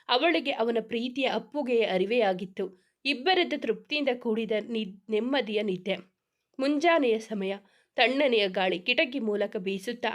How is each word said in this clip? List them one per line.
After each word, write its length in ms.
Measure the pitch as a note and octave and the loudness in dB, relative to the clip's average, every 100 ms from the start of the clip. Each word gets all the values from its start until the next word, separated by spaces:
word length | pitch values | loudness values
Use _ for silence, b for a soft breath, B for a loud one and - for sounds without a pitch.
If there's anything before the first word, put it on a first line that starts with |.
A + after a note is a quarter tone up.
| B | B
ಅವಳಿಗೆ 420 | B3 D#4+ E4 B3+ | 2 4 2 0
ಅವನ 260 | - A3+ A#3+ | -2 0 0
ಪ್ರೀತಿಯ 480 | A3+ A#3+ B3 B3 B3+ | -2 -4 -4 -2 0
ಅಪ್ಪುಗೆಯ 480 | G#3+ - D4 B3 A#3 | -2 -4 -6 0 2
ಅರಿವೇ 380 | G#3+ F#3+ G3 A#3+ | 2 2 2 2
ಆಗಿತ್ತು. 640 | G#3 F#3 G3 - F#3+ b b b C4+ | 2 0 -4 -6 -8 b b b -4
ಇಬ್ಬರದ್ದು 520 | C#4+ C#4+ F#4 E4+ D4+ | -2 2 2 2 0
ತೃಪ್ತಿಯಿಂದ 520 | B3+ A3 - D4 C4+ B3 | -2 -4 -4 -4 -2 -2
ಕೂಡಿದ 320 | A#3+ A3 A3 G#3+ G#3+ | -2 -2 0 -2 -2
ನಿ-, 400 | A3+ A3 G3 - | -6 -6 -10 -4
ನೆಮ್ಮದಿಯ 540 | G#3+ A#3+ C#4 G#3+ G#3 | -2 0 0 0 -2
ನಿದ್ದೆ. 320 | G#3+ F#3 - F#3 - _ _ _ _ - | -2 -2 -4 -6 -8 _ _ _ _ -4
ಮುಂಜಾನೆಯ 600 | C4+ D4 E4+ E4 C4 A3 | -2 2 4 4 4 0
ಸಮಯ. 360 | A3+ G#3+ F#3+ G3 - b b - | -2 -6 -4 -6 -12 b b 2
ತಣ್ಣನೆಯ 520 | A#3 C4 D4 A3+ G3+ | 2 4 2 4 2
ಗಾಳಿ 320 | F#3+ F#3+ F3+ | 2 0 0
ಕಿಟಕಿ 400 | F#3 A#3+ D#4 C#4 | 0 0 0 -2
ಮೂಲಕ 380 | A3 G#3 G3+ G#3+ | -2 -2 -2 -4
ಬೀಸುತ್ತಾ 520 | F#3 G3 A3 A#3+ A#3 | -4 -6 -6 -6 -2